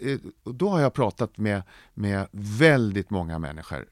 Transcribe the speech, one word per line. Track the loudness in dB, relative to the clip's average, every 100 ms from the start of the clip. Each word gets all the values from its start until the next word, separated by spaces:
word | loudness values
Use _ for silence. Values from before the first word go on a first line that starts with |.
eh, | -6 -6 -8 -14
och | -14 -2
då | 0
har | 4
jag | 2
pratat | 2 -2 0 -4 0
med, | 0 0 -4 -16 -16
med | -4 -2 0 -2
väldigt | -6 -6 4 6 6 2 -2 -2
många | -4 -4 -6
människor, | -8 -10 -10 -10 -10